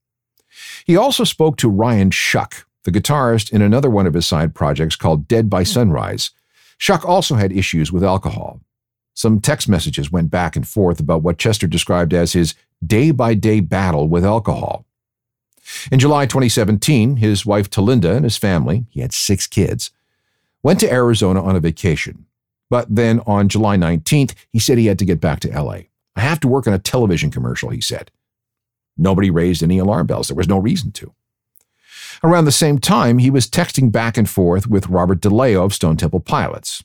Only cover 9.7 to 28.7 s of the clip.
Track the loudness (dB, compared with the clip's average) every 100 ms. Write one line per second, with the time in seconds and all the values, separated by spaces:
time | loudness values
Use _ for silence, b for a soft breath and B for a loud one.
9.7 | -2 -2 -6 -4 -2 -2 -2 -2 -4 -6
10.7 | 0 0 0 -2 -2 -2 -2 -2 0 -2
11.7 | -2 -2 0 0 0 0 0 0 -4 _
12.7 | -12 -2 2 2 2 0 2 2 0 0
13.7 | -2 0 0 0 2 2 0 -2 -6 -6
14.7 | -10 -14 _ _ _ _ _ _ _ B
15.7 | B B 2 4 2 0 0 0 2 0
16.7 | 0 2 2 2 2 0 0 0 0 0
17.7 | 0 2 2 2 0 0 -2 0 0 0
18.7 | -2 -4 -8 -8 -6 -2 -2 -2 -2 -2
19.7 | -2 -10 _ _ _ _ _ _ _ 0
20.7 | 2 2 2 2 2 2 0 0 0 0
21.7 | -2 -2 -2 -6 -12 -20 _ _ _ -4
22.7 | -4 0 0 2 0 0 0 2 0 0
23.7 | 0 0 -2 0 0 0 -4 b -4 0
24.7 | 2 2 0 0 0 -2 -4 -6 -6 -8
25.7 | -8 -16 _ _ -4 -2 0 0 0 0
26.7 | -2 0 0 2 0 -2 -4 -6 -6 -8
27.7 | -8 -8 -8 -14 _ _ _ _ _ _